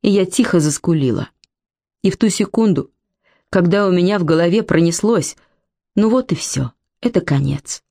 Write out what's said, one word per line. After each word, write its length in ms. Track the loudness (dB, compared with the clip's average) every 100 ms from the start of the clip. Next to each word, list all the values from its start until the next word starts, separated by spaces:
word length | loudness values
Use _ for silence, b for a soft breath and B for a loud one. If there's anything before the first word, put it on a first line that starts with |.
И 80 | 2
я 140 | 2
тихо 340 | 0 -2 0 2
заскулила. 680 | 0 -2 -2 0 0 -2 -6 _ _ _ _ _ _ _
И 80 | -4
в 60 | 0
ту 120 | -2
секунду, 640 | 0 -2 0 2 0 -4 _ _ _ _ _ _
когда 360 | 0 2 2 2
у 60 |
меня 260 | 2 2 0
в 60 |
голове 400 | 0 2 2 0
пронеслось: 720 | 0 2 2 0 0 0 -2 -12 _ _ _ _ _
"Ну 140 | 0 2
вот 240 | 0 -2
и 20 |
всё, 380 | -6 -4 -6 -8 _ _ _
это 200 | -2 -2
конец" 640 | 0 -2 -2 -6 -10 -16 _